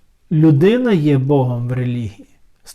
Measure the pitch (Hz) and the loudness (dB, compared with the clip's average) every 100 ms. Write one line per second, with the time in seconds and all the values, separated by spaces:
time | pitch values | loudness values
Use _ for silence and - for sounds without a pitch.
0 | _ _ - 156 160 139 190 247 247 180 | _ _ -4 2 4 4 2 2 0 0
1 | 147 135 135 143 123 120 120 127 127 123 | 2 0 0 0 0 -4 -6 -6 -4 -6
2 | 104 - - _ _ _ - | -8 -12 -20 _ _ _ -20